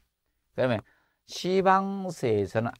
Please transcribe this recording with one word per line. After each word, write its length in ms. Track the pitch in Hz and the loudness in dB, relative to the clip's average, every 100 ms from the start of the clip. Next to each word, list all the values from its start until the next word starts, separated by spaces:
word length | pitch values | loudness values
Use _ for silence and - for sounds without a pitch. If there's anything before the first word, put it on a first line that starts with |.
| _ _ _ _ _ | _ _ _ _ _
그러면 260 | - 127 107 - _ _ _ - | -2 0 -2 -6 _ _ _ -16
시방서에서는 1400 | - 180 190 190 190 196 196 185 165 123 104 95 113 117 | -8 -2 2 4 4 2 -4 -8 -4 0 2 0 0 -2